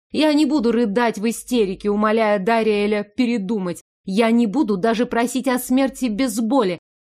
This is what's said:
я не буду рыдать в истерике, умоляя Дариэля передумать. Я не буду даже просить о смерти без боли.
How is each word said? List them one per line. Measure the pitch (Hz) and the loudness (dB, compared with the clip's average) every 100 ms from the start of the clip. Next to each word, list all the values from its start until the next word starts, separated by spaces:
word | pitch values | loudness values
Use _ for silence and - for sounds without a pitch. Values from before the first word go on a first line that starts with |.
| _ | _
я | - 302 | 0 2
не | 294 302 | 4 2
буду | 302 233 | 2 2
рыдать | 226 233 196 240 208 | 2 0 0 0 0
в | 220 | -4
истерике, | 220 - 247 190 185 208 | -4 -2 0 0 -2 -2
умоляя | 208 214 220 214 208 | 0 2 2 2 0
Дариэля | 185 226 220 208 208 208 | 2 2 2 0 0 -2
передумать. | 208 - 247 233 190 226 180 170 - _ - | -4 -2 -2 -2 -2 -4 -4 -8 -14 _ -4
Я | 190 226 | 0 2
не | 233 233 | 4 2
буду | 240 226 202 | 0 0 0
даже | 226 214 240 | 0 0 0
просить | 226 240 262 262 | -2 -2 -2 -2
о | 247 | -2
смерти | - 254 262 269 254 | 0 0 0 -2 -4
без | 202 262 208 | -2 -2 -2
боли. | 220 269 196 170 _ _ | 0 0 0 -4 _ _